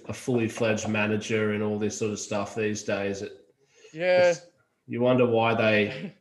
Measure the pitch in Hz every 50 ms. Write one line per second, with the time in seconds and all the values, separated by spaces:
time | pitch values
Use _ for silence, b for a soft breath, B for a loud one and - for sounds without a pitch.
0 | - - 110 - - 135 123 117 113 110 - - 120 110 107 104 - 110 110 107
1 | 104 107 107 104 - - 113 107 107 107 104 104 107 107 107 104 107 104 - -
2 | 113 104 104 95 - - 107 101 98 - - 113 107 107 107 104 - - 101 98
3 | 101 101 98 - 104 - - - _ _ _ _ _ b b b b b - 156
4 | 175 185 180 180 180 175 170 165 - - _ _ _ _ _ _ _ 123 120 120
5 | 123 123 127 123 123 113 113 113 113 113 110 107 117 110 107 104 104 101 - -
6 | - - - _